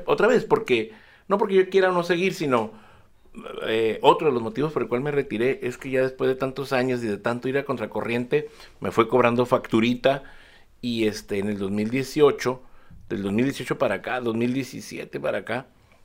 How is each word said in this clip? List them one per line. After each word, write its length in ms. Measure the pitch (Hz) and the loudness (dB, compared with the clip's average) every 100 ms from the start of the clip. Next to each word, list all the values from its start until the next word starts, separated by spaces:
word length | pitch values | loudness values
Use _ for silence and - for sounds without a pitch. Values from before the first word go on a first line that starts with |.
| - | 0
otra 200 | 143 208 | 2 4
vez, 180 | 233 | 4
porque, 460 | - 147 - 117 110 - - - - | 4 0 2 0 0 -10 -20 -12 -2
no 100 | 202 | 0
porque 160 | 208 | 2
yo 140 | 190 185 | 2 4
quiera 220 | 190 185 | 4 2
no 100 | 180 | 2
seguir, 320 | 170 175 185 | 0 0 0
sino, 380 | - 151 120 110 - - - - _ - - - - - | -2 0 0 0 -8 -20 -20 -20 _ -20 -18 -14 -8 -2
eh, 300 | 113 113 104 | 0 0 4
otro 240 | 139 170 156 | 4 4 2
de 60 | |
los 80 | 120 | 0
motivos 300 | 113 113 156 | -2 -4 -2
por 100 | 143 | -2
el 60 | - | -2
cual 140 | 123 | -2
me 100 | 147 | -2
retiré 480 | 143 - 104 127 131 | -2 -2 0 0 -2
es 160 | 123 123 | -6 -8
que 120 | 135 | -2
ya 120 | 131 | 0
después 240 | 131 131 131 | 0 0 -2
de 60 | |
tantos 380 | 131 131 131 131 | 0 -4 -6 -2
años 320 | 131 127 123 | 0 0 0
y 20 | 117 | -2
de 120 | 101 | -2
tanto 300 | 120 120 131 | -2 -2 -2
ir 80 | 139 | -2
a 60 | |
contracorriente, 840 | 135 120 107 107 110 120 123 147 147 - - - | -2 -4 -4 -4 -2 -2 0 -2 -2 -14 -20 -8
me 100 | 101 | -2
fue 160 | 110 113 | 2 4
cobrando 380 | 127 120 120 120 | 6 4 4 2
facturita, 800 | 123 - 113 120 120 135 143 - - - - - _ 123 | 2 2 2 2 2 2 0 -6 -20 -20 -20 -20 _ -4
Y, 220 | 113 110 | 0 0
este, 320 | 98 - 101 | -2 -6 -4
en 80 | 104 | -2
el 100 | 101 | -4
dos 140 | 98 | -2
mil 180 | 104 107 | -2 -2
dieciocho, 720 | 131 131 151 143 139 123 131 - - - - - | -2 -2 4 4 4 -2 -4 -10 -20 -20 -18 -8
del 140 | 98 | -6
dos 80 | 98 | -2
mil 120 | 107 | 0
dieciocho 320 | 135 135 127 - | 0 -2 -6 -2
para 200 | 123 95 | -2 -2
acá, 240 | 104 127 | -6 -6
dos 160 | 120 113 | -4 -2
mil 160 | 120 | -2
diecisiete 680 | 131 123 110 - 117 - 139 | -4 -6 -12 -14 -14 -12 -8
para 200 | 135 110 | -4 -4
acá, 280 | 98 113 - _ _ _ | -6 -8 -10 _ _ _